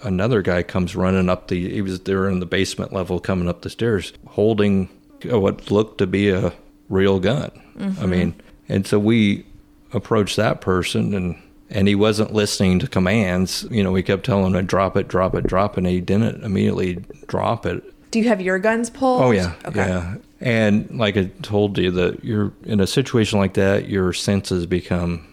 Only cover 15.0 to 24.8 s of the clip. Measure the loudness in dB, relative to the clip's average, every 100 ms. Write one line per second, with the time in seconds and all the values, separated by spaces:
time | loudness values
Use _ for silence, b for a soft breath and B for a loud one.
15 | -2 0 0 0 0 0 0 0 0 0
16 | 0 0 0 -2 -4 0 0 0 -2 -6
17 | -10 -18 -8 -4 -2 -2 -4 -6 -10 -20
18 | -6 0 2 0 0 0 0 0 -4 -2
19 | 0 2 4 2 0 -6 -6 -2 -2 -2
20 | -4 -10 -14 -8 -2 2 2 2 -2 -2
21 | 0 0 -2 -4 -4 0 0 0 0 0
22 | 0 -2 -4 -2 -2 -6 -2 0 2 0
23 | 0 2 2 2 0 2 2 2 0 0
24 | 0 -2 0 0 0 -2 0 -2